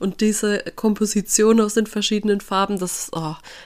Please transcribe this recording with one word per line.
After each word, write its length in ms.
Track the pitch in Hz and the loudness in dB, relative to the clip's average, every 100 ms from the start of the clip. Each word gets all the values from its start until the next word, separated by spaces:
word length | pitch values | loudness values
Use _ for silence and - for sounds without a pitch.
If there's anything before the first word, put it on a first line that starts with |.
und 200 | 196 - | -6 0
diese 420 | 214 214 214 202 - | 0 2 0 -2 -4
Komposition 840 | - 220 208 214 208 190 - 214 226 | -2 0 2 0 0 0 2 4 6
aus 140 | 208 | 4
den 120 | 226 214 | 0 -2
verschiedenen 540 | 214 208 214 214 202 | -2 -2 0 0 -2
Farben, 400 | - 190 196 196 | -2 -2 0 -2
das 220 | 180 - | -4 -6
ist, 60 | - | -8
oh, 240 | 165 160 156 - - | -6 -6 -8 -14 -20